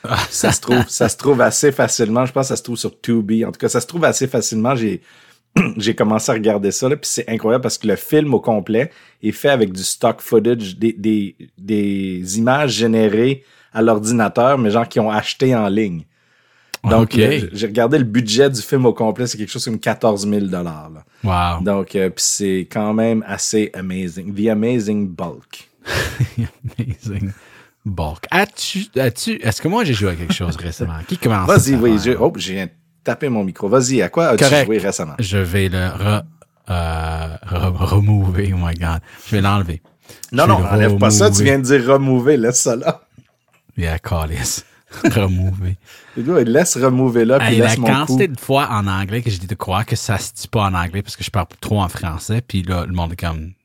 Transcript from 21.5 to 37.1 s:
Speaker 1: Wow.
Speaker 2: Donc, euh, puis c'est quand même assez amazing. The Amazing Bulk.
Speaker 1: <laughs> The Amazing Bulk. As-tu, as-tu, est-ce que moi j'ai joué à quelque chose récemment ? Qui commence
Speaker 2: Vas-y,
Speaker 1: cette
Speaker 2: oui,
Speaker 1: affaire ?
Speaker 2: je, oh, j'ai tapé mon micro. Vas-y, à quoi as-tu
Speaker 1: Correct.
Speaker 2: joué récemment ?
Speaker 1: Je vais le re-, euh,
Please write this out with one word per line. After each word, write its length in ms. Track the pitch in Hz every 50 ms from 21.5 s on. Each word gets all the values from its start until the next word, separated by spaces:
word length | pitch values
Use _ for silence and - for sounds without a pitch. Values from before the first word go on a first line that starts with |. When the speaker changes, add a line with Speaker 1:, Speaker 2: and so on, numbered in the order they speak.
| 87 85
Speaker 1:
Wow. 40 | 92
Speaker 2:
Donc, 300 | 104 98 98 95 - -
euh, 140 | 101 95 92
puis 140 | 87 - -
c'est 440 | - - - 104 98 95 92 87 -
quand 220 | - 113 107 107 107
même 300 | 110 113 113 113 110 107
assez 440 | - 101 90 - - - 107 107 - -
amazing. 600 | 95 92 92 90 92 92 87 80 95 90 101 101
The 140 | 101 104 113
Amazing 600 | 110 107 110 120 127 120 104 104 107 104 104 95
Bulk. 600 | 85 80 87 85 71 57 - _ - - - _ _ _ _
Speaker 1:
<laughs> 520 | - - - - - - - 120 - -
The 120 | - 113 - _ _ - 123 - -
Amazing 540 | 117 127 110 _ - 110 98 98 95 95 101 - - - - - - _ _ _ _
Bulk. 420 | 104 92 85 82 76 80 - - -
As-tu, 560 | 165 175 202 202 _ - - - - 190 214 - _ 127
as-tu, 380 | 131 123 - - - 226 226 -
est-ce 200 | - 113 101 -
que 60 | - 156
moi 160 | 190 240 226
j'ai 100 | 156 123
joué 160 | 98 101 95
à 40 | 87
quelque 200 | 82 85 80 -
chose 220 | - 90 85 80
récemment ? 420 | 80 87 85 80 - - 85 82 80 87
Qui 120 | - 185 -
commence 280 | - 120 110 98 92
Speaker 2:
Vas-y, 140 | - - -
Speaker 1:
cette 200 | - 131 135 120
Speaker 2:
oui, 140 | 117 120 107
Speaker 1:
affaire ? 160 | 104 98 123 123
Speaker 2:
je, 40 | 98
oh, 140 | 117 160 -
j'ai 300 | 98 87 95 92 98 95 87 _ _ _ _ _ _ _
tapé 240 | - 117 - 156 139
mon 160 | 120 107 101
micro. 240 | 92 85 - 107 98
Vas-y, 340 | 110 135 131 120 135 117
à 60 | 92 87
quoi 200 | - 165 165 156
as-tu 160 | 120 104 143
Speaker 1:
Correct. 220 | 135 143 147 131
Speaker 2:
joué 120 | 98 110 101
récemment ? 360 | 90 98 - - 90 76 71 -
Speaker 1:
Je 180 | 113 90 98 101
vais 300 | 95 85 90 101 95 92
le 100 | 87 92
re-, 440 | 90 92 90 - 101 104 104 104 - - _ _ - _ _ _ _ -
euh, 640 | 92 87 82 82 80 80 80 80